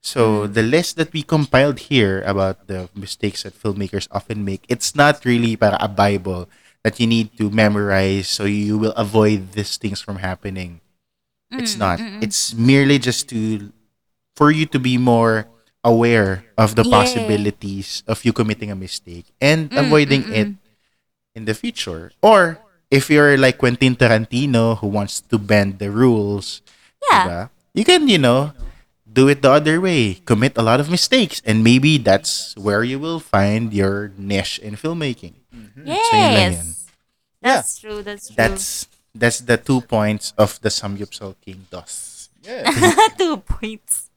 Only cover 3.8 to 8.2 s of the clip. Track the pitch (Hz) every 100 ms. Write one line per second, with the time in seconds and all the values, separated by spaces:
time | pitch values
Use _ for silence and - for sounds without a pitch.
3.8 | 98 101 - 98 - 107 98 95 _ 123
4.8 | - 147 147 147 127 120 117 110 107 98
5.8 | 101 98 101 101 95 90 90 _ _ _
6.8 | 110 - 117 117 107 _ 107 107 107 104
7.8 | 101 95 95 98